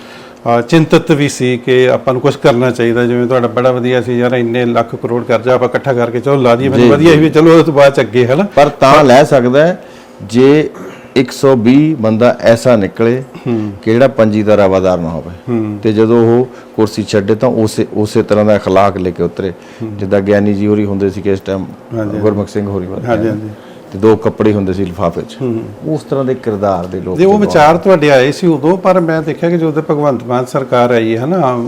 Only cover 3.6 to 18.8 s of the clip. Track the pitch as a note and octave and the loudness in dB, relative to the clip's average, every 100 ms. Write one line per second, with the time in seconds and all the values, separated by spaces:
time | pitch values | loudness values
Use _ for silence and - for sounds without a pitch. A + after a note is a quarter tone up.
3.6 | B2+ B2 B2 B2+ A#2 A#2+ B2 B2+ A#2 A#2+ | 0 0 -2 -2 -2 -2 0 -2 -2 -2
4.6 | A#2+ A#2 A#2 A2+ A#2 A#2+ A#2 A2+ A#2+ B2 | -2 -2 -4 -6 -6 -6 -2 -2 0 0
5.6 | A#2+ - C#3 A#2+ A#2 A#2+ B2+ C#3 A#2+ A#2+ | 0 -2 -2 -2 -2 -4 -2 2 2 2
6.6 | C3+ C3 A#2+ C#3+ E3 D3+ D#3 D3 E3 E3 | 0 2 4 4 4 4 4 4 6 6
7.6 | D#3 C#3+ C#3 C#3+ A2+ A#2+ A#2+ C#3 G3+ - | 4 4 4 4 0 0 2 0 0 2
8.6 | D3 - C3+ D3+ C#3+ B2+ D3 C#3 B2 C3 | 2 2 4 6 6 4 4 2 2 2
9.6 | E3 - - - - - G2+ A#2 C3+ D3+ | 2 -2 -10 -20 -20 -20 -4 2 4 4
10.6 | C#3+ - - - - - A#2+ - C3+ C3 | 0 -8 -18 -18 -6 -4 -4 0 0 2
11.6 | A2 C3+ D#3 D3+ A2 A2 A#2+ - - A#2 | 4 4 2 0 -2 2 0 2 0 2
12.6 | C3 A2+ F#2+ - A2+ B2+ C3+ - C3 A#2 | 2 0 0 -2 -2 -2 -6 -12 -6 -6
13.6 | G#2+ G2 A2 A#2 C3 A#2 A2 G#2+ G#2 G#2 | -6 -6 -2 2 2 2 0 2 2 2
14.6 | F#2+ F#2+ F#2 F2+ E2 D#2+ E2 F2 - A#2+ | 4 2 0 0 -4 -8 -10 -14 -6 -6
15.6 | G#2+ G#2 A2 G#2+ A2 A#2+ A2+ A#2+ B2+ - | -6 -4 -2 0 2 4 4 2 0 -8
16.6 | - - G#2+ - G2+ G#2+ G2 G#2+ B2+ A#2 | -10 -2 -2 -2 -4 -2 0 0 0 0
17.6 | A2 - B2 - G#2+ A#2 G2+ G#2 G#2+ G2+ | -2 -2 -4 -4 -2 -2 0 0 2 0
18.6 | G2 F#2+ | 2 2